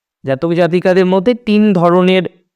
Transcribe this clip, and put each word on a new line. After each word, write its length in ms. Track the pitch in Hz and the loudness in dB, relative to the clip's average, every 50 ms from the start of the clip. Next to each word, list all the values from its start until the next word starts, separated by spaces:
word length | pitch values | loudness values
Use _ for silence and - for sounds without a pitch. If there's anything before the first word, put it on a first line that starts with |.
| _ _ _ _ - | _ _ _ _ -8
জাতক 280 | 135 135 131 - 170 170 | -8 -6 -4 -4 -4 -2
জাতিকাদের 520 | 170 175 165 170 180 160 190 180 185 185 | -2 -2 0 -2 -2 0 0 0 0 0
মধ্যে 280 | 185 185 190 185 247 247 | 0 0 -2 0 -2 -4
তিন 380 | 233 - 214 208 208 214 214 196 | -4 -2 -2 0 2 2 2 2
ধরনের 500 | 180 165 175 175 185 180 185 185 185 175 - - _ _ _ _ | 2 2 2 2 2 2 2 0 0 -2 -4 -8 _ _ _ _